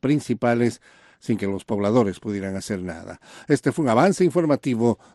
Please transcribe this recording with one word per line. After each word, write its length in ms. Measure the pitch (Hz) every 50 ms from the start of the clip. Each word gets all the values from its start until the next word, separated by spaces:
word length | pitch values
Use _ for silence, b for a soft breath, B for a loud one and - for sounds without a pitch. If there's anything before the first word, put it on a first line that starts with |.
principales, 800 | - 131 151 147 123 - 123 110 - 120 120 120 120 117 113 - b b b b b b b b
sin 180 | _ - 120 101
que 80 | 101
los 180 | 98 98 95 -
pobladores 540 | - 117 101 101 101 110 127 117 101 90 -
pudieran 380 | - 113 104 101 95 98 95
hacer 260 | 98 92 - 110 95 90
nada. 380 | 90 82 82 87 95 92 - B B B B B
Este 240 | B 151 135 - 143
fue 140 | 127 - 160
un 60 | 127
avance 340 | 110 117 147 190 196 - 185
informativo 760 | 175 123 165 170 151 147 127 - 143 127 113 117 120 110 b b b b